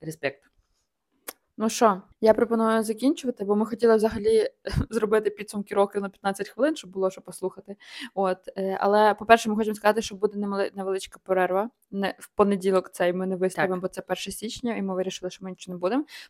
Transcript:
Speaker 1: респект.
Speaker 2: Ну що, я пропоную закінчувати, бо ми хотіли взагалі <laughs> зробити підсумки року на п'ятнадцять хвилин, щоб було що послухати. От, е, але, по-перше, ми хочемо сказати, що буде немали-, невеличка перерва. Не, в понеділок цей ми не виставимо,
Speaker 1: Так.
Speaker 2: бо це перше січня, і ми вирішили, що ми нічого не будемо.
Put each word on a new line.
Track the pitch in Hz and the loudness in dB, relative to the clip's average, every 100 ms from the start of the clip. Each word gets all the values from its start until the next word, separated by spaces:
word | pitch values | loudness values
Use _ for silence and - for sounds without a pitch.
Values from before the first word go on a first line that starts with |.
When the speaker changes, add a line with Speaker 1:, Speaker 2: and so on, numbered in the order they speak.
Speaker 1:
респект. | 160 160 139 - _ _ _ _ _ _ _ _ - - _ - | -14 -8 -6 -6 _ _ _ _ _ _ _ _ -20 -20 _ -4
Speaker 2:
Ну | 220 | -4
що, | - 233 185 - _ | 4 4 4 -4 _
я | 220 | 4
пропоную | 214 226 226 226 226 | 6 4 2 2 2
закінчувати, | 214 220 254 302 254 240 | 0 0 0 0 -4 -4
бо | 196 208 | 0 0
ми | 220 | 0
хотіли | 220 233 220 | 2 4 6
взагалі | 214 220 208 220 208 - - | 4 0 2 4 2 -4 -4
<laughs> | - - | -2 -2
зробити | 226 214 214 208 | -2 2 2 0
підсумки | 208 208 208 202 | -4 -8 -10 -2
року | 196 196 202 | 0 0 0
на | 196 | -6
п'ятнадцять | - 196 196 196 | -6 -6 -6 -8
хвилин, | - 285 311 | -2 0 0
щоб | 185 | -8
було | 185 190 | -4 -4
що | 185 | -4
послухати. | - - 185 - - 202 - - 254 | -12 -8 -8 -8 -14 -20 -18 -16 -10
От, | - 190 185 - - | -2 -2 -2 -6 -6
е, | 190 190 | -4 0
але, | 202 208 214 | 2 6 6
по-перше, | 202 214 226 226 | 4 4 4 4
ми | 208 | -2
хочемо | 214 | -2
сказати, | 208 208 214 | 0 0 0
що | 214 190 | -2 -4
буде | 202 202 | -4 -4
немали-, | 202 196 196 | -4 -2 -4
невеличка | 196 190 190 - - | -4 -4 -6 -8 -14
перерва. | - 185 180 185 233 - _ | -2 0 2 0 -2 -8 _
Не, | 196 190 - | -6 -6 -6
в | - | -6
понеділок | - 202 202 190 190 185 | 2 2 2 2 2 0
цей | - 180 | -2 -2
ми | 180 190 | 0 -2
не | 185 | -2
виставимо, | 185 180 156 | -2 0 -2
Speaker 1:
Так. | 185 | -2
Speaker 2:
бо | 185 | -4
це | - | -8
перше | - 185 - | -8 -6 -6
січня, | - 220 - 240 202 | -10 -10 -8 -6 -4
і | |
ми | 196 | -4
вирішили, | 185 185 - 180 | -4 -4 -6 -10
що | - | -10
ми | 190 | -14
нічого | 185 - | -14 -14
не | 180 | -6
будемо. | 175 254 302 - - | -2 -2 -2 -10 -20